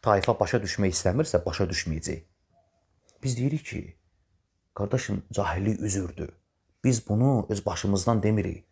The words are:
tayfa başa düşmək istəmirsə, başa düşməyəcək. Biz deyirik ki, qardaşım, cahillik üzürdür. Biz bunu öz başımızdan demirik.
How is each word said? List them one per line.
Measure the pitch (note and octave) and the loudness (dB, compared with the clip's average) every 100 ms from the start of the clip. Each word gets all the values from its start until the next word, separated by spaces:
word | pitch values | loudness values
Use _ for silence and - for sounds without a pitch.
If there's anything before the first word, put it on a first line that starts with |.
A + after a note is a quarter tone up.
tayfa | - G2+ G#2+ A2+ | 4 4 4 2
başa | G#2 A#2+ | 2 0
düşmək | G2+ - G2+ F2+ | -2 0 0 2
istəmirsə, | F#2 G#2 D#3 F2 F2 | 0 0 2 0 0
başa | E2 F#2 | -2 -2
düşməyəcək. | E2 - D#2 - D#2 - _ _ _ _ _ _ _ _ _ | -2 -4 -6 -6 -8 -12 _ _ _ _ _ _ _ _ _
Biz | C3 A#2+ | -6 -2
deyirik | C3 D#3 - | -2 -2 -6
ki, | A2 E2 - _ _ _ _ _ _ _ | -10 -10 -18 _ _ _ _ _ _ _
qardaşım, | - G2+ - - G2 - | -6 -2 -2 -2 -6 -4
cahillik | - G2 F2 G2 A2 | -4 -2 0 0 0
üzürdür. | G#2 F#2+ F2+ - D2 _ _ _ _ _ | -2 -2 -4 -8 -12 _ _ _ _ _
Biz | C3 A#2 - | 0 0 0
bunu | G#2 C3 B2+ - | 2 4 4 0
öz | G2+ G2+ | -2 -2
başımızdan | F2+ G2 G2 G2 A2+ | -2 0 0 2 2
demirik. | G#2+ G#2+ G2+ G#2+ _ | 2 2 0 -6 _